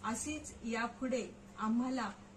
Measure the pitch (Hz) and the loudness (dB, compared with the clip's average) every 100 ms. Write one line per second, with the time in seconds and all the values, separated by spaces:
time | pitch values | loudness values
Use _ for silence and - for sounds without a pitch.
0 | 214 240 294 302 - - 233 226 233 - | -2 -2 -2 -4 -6 -8 -2 0 0 0
1 | 262 247 202 - - - 220 233 254 262 | 2 2 0 -8 -14 0 4 6 4 2
2 | 214 - - | 0 -4 -14